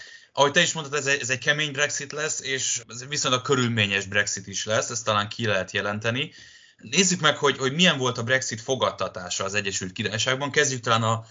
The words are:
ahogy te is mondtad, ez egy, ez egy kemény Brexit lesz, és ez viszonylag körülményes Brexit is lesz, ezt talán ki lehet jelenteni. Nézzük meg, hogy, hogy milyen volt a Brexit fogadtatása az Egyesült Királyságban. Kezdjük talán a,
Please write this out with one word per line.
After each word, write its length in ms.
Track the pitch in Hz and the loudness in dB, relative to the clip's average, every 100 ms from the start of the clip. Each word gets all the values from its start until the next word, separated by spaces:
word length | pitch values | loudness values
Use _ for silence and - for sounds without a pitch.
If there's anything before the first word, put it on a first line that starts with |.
| - - - | -14 -20 -6
ahogy 200 | - 143 | 4 4
te 100 | 156 | 6
is 120 | 170 | 2
mondtad, 220 | 165 143 147 | 0 -4 -4
ez 100 | 131 | 0
egy, 160 | 139 | 0
ez 80 | 120 | 0
egy 140 | 127 | -2
kemény 280 | 151 147 151 | 0 0 0
Brexit 400 | 135 147 - 143 | 0 -2 -2 -8
lesz, 340 | 143 151 - 135 | -6 -4 -4 -4
és 360 | 135 - - 113 | -4 -2 -4 -6
ez 200 | 117 131 | -14 -6
viszonylag 340 | 147 143 127 | -4 0 0
körülményes 640 | - 135 120 117 101 98 98 | 2 2 4 2 2 2 0
Brexit 420 | 101 101 - 92 | 0 0 -2 -6
is 180 | 95 - | -8 -2
lesz, 240 | 113 143 | -2 -2
ezt 160 | 117 - | -2 0
talán 240 | 107 107 | 0 0
ki 160 | - 117 | -2 0
lehet 260 | 98 92 | 0 0
jelenteni. 600 | 101 98 107 113 123 156 - - - - _ | -2 -2 -2 -2 -2 -4 -10 -20 -20 -20 _
Nézzük 440 | 113 143 196 185 | -2 2 2 4
meg, 160 | 151 147 | 2 4
hogy, 200 | 143 120 | 2 2
hogy 160 | 131 | 0
milyen 240 | 143 180 147 | 4 4 4
volt 200 | 127 120 | 0 -2
a 60 | |
Brexit 380 | 113 131 - 110 | 0 0 0 -6
fogadtatása 800 | - 131 101 - 92 92 87 - | -4 0 0 0 -4 -6 -6 -4
az 100 | 98 | -2
Egyesült 380 | 101 98 98 92 | -2 -2 -4 -6
Királyságban. 600 | 92 104 110 120 131 143 | -4 -4 0 0 0 0
Kezdjük 280 | 147 143 131 | 0 0 0
talán 240 | 123 113 | 0 2
a, 200 | 113 110 - | 2 0 -4